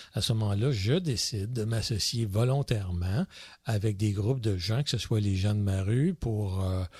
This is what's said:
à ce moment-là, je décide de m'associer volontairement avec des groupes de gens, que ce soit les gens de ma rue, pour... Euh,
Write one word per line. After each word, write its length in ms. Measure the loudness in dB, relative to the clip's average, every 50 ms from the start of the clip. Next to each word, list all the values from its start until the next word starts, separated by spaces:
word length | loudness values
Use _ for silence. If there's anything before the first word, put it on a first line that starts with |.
| -18 -6 -4
à 80 | -4 0
ce 100 | 0 2
moment-là, 400 | 2 2 2 2 2 2 2 2
je 220 | 2 2 2 2
décide 580 | 2 2 0 -2 -2 -2 -2 -2 -4 -4 -4 -2
de 120 | -4 -2
m'associer 600 | 0 0 -2 0 -2 -2 -2 -2 -2 0 0 -2
volontairement 1000 | 0 2 2 2 2 2 0 0 0 -2 -2 -2 -2 -2 -2 -2 0 0 0 -2 -4 -6 -18 -20 -20 -20 -16 -6
avec 320 | -2 -2 0 2 0 0 2
des 140 | 0 0 2
groupes 280 | 2 0 0 0 0
de 160 | 0 0 0
gens, 260 | 0 0 0 0 0 0
que 60 | 0
ce 100 | -2 -4
soit 220 | -2 0 0 2
les 160 | 2 2 2
gens 180 | 2 2 2 2
de 60 | 2
ma 220 | 2 2 0 0 0
rue, 320 | 2 2 2 2 2 0
pour... 500 | -2 -2 -2 -2 0 -2 -2 -2 0 0
Euh, 200 | 0 0 0 -2 -4 -8 -14